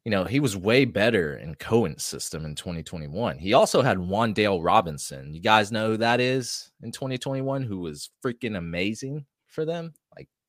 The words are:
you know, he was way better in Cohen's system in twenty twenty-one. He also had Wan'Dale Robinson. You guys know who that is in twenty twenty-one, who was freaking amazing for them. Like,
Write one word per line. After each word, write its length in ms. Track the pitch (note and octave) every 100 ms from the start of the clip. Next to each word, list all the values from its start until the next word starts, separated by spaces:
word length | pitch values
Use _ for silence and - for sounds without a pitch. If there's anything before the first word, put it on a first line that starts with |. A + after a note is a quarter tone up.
you 60 | A#2
know, 120 | G2+
he 160 | F2+ C3+
was 180 | C#3 G2
way 280 | F#2+ B2+
better 520 | B2+ G2 A2 A2 D#2 B1
in 180 | C#2+ D2+
Cohen's 480 | - A2+ F#2 C2
system 400 | - C2 - D#2+
in 100 | D#2
twenty 300 | D2 F2+ E2+
twenty-one. 540 | D2+ E2+ D2 E2+ A#2 C#2
He 140 | F#2
also 300 | B2+ - E3
had 160 | B2+ F#2+
Wan'Dale 640 | F2+ G2+ A#2 G#2 G#2 F#2
Robinson. 720 | E2+ G#2 E2+ D2 - C2+ C2+
You 60 | D#2
guys 320 | G#2 A2 G#2
know 180 | A2 A2
who 60 | A2
that 240 | A2+ B2
is 500 | B2+ C3 A#2+ - - _
in 100 | A2+
twenty 260 | - C3 B2+
twenty-one, 460 | C#3+ C3+ C3+ C3+
who 160 | B2 F#2+
was 300 | E2+ D2 - _
freaking 320 | C3 A#2+ A#2 G2+
amazing 720 | E2+ E2+ G2+ A2+ C3+ D3+ C#3+ _ _
for 160 | -
them. 280 | D#3 E3+ E3 D3+ _
Like, 140 | - C#3+ _